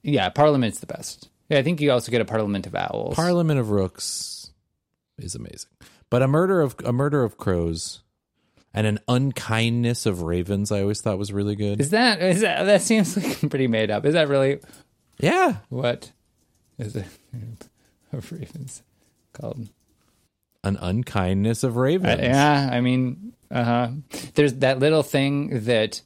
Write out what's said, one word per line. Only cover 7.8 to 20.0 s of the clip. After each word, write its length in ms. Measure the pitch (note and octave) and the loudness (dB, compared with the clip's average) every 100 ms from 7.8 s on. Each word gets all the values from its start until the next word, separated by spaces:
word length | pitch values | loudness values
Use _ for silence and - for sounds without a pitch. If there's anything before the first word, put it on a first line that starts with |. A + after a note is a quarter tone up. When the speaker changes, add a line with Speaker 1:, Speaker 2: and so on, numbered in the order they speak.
| - - _ _ _ _ _ _ _ | -8 -14 _ _ _ _ _ _ _
Speaker 2:
and 120 | A2 G#2+ | -2 0
an 140 | G#2 - | -2 0
unkindness 960 | B2 C#3 - - A2 A#2 A#2 A#2+ A#2+ A2 | 0 0 -4 -4 0 0 0 0 0 -2
of 140 | F2 | -2
ravens, 480 | E2 F2 F2+ G2 G#2 | -2 -2 0 -2 -2
I 120 | G2+ | -2
always 180 | G2+ G#2 | -2 -2
thought 180 | A2+ G2 | -4 -4
was 140 | G2+ | -4
really 240 | G2+ G#2 G#2 | -4 -2 -2
good. 240 | G#2 G#2 | -2 -2
Speaker 1:
Is 100 | C3+ | 0
that, 300 | G#3+ B3 F#3+ | 2 2 2
is 200 | F#3 F3+ | 0 2
that, 220 | G#3+ D3+ | 0 0
that 180 | F#3+ G3 | 4 4
seems, 340 | - A3 E3+ G3+ | 4 2 2 0
like, 240 | G3+ - | -4 -2
<laughs> 100 | D3+ | -2
pretty 160 | C#3 C3 | 0 2
made 240 | A2 G#2+ | 2 0
up. 140 | G#2 | 0
Is 80 | C#3+ | 2
that 140 | E3 D3 | 2 2
really 320 | C#3 C3+ C#3 - - _ _ _ - | 2 2 0 -8 -20 _ _ _ -2
Speaker 2:
Yeah. 380 | D#3 F4+ F4+ G#2 - | 2 4 2 0 -8
Speaker 1:
what 420 | B2 B2+ B2 - _ _ _ _ _ _ - | -4 -2 -4 -10 _ _ _ _ _ _ -12
is 160 | G#2+ | -8
it 120 | A2+ F#2 - _ | -8 -10 -16 _
<laughs> 800 | A#2+ A2 A2+ - _ _ _ _ | -14 -14 -16 -20 _ _ _ _
of 180 | C#3 - | -12 -10
ravens 520 | E3+ B2+ D#3+ C3 - _ _ _ _ _ | -14 -14 -14 -16 -18 _ _ _ _ _
called? 360 | - A2 A#2 G#2+ _ _ _ | -14 -12 -12 -14 _ _ _